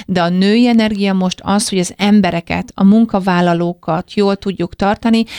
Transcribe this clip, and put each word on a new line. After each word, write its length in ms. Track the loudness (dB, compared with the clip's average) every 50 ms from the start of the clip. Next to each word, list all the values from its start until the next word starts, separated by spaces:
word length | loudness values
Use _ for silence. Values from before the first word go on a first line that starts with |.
| -8
de 140 | -4 -2 -2
a 80 | 0 0
női 380 | 0 2 2 2 2 2 2
energia 460 | 4 4 2 2 0 -2 -2 -2 -2 -2
most 260 | -2 -2 -4 -4 -6 -4
az, 260 | -2 -2 -2 -2 -2
hogy 100 | -2 -4
az 140 | -4 -4 -6
embereket, 720 | -4 0 2 4 4 4 2 -2 -4 -6 -6 -6 -6 -6 -8 -4
a 80 | 2 4
munkavállalókat 1300 | 4 4 4 4 2 0 -2 0 0 0 2 2 2 0 0 -2 -4 -6 -8 _ -6 -4 -4 -6 -6 -2
jól 220 | 0 0 0 0
tudjuk 400 | -2 -4 -6 -6 -6 -6 -6 -4
tartani, 480 | -2 -2 -2 -2 -2 0 0 0 0 -2 -4 -8